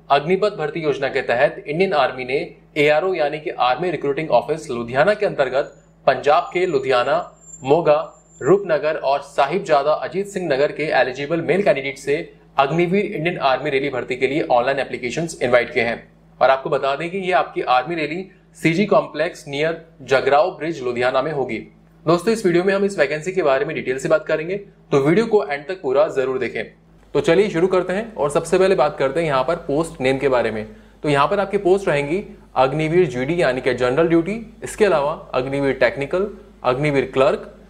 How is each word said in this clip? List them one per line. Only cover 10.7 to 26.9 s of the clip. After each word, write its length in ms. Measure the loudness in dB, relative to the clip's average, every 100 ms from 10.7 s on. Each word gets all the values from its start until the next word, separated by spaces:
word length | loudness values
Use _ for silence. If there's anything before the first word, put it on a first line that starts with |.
के 180 | 0 -2 0
एलिजिबल 460 | 0 -2 -4 -4
मेल 200 | 0 0
कैंडिडेट 360 | 2 0 -2 -8
से 200 | -4 -4 -4 -16 _ 0
अग्निवीर 480 | 0 2 2 0 0
इंडियन 320 | -2 -4 0
आर्मी 320 | 0 0 0
रैली 200 | -2 -2
भर्ती 260 | -4 -6 -2
के 100 | -2
लिए 160 | 0 2
ऑनलाइन 280 | 2 2 -2
एप्लीकेशंस 600 | -4 -6 -6 -6 -6 -4
इनवाइट 300 | 2 2 2
किए 100 | -2
हैं। 180 | -2 -2 -10 _ _ 0
और 100 | 2
आपको 200 | 2 0
बता 240 | -2 -2 -4
दें 140 | -6
कि 80 | -6
ये 140 | 0
आपकी 280 | 0 0 -4 0
आर्मी 240 | 0 0
रैली 360 | -4 -4 -6 -10 -16 _
सीजी 320 | -4 0 2 2
कॉम्प्लेक्स 580 | 2 0 -2 -4 -6
near 280 | -10 -4 -4 -4 -10 -14 0
जगराव 420 | 2 4 4 2
ब्रिज 320 | 0 -8 -6
लुधियाना 380 | -6 -2 0 0
में 80 | -2
होगी। 240 | -4 -4 -6 -10 -20 _ _
दोस्तों, 280 | 0 0 2
इस 120 | 0 2
वीडियो 160 | 2
में 80 | 2
हम 100 | 2
इस 140 | 0 0
वैकेंसी 340 | -2 -2 -6
के 100 | -2
बारे 220 | 2 2
में 100 | 0
डिटेल 240 | -4 -4 -4
से 100 | 0
बात 160 | 0 0
करेंगे, 300 | -4 -4 -8
तो 420 | -10 -20 -2 0
वीडियो 260 | 4 2 2
को 160 | 0
एंड 220 | 0 -6 -8
तक 120 | -8
पूरा 240 | -2 2 2
जरूर 300 | 2 -2 -2
देखें। 260 | -4 -6 -10 -12 _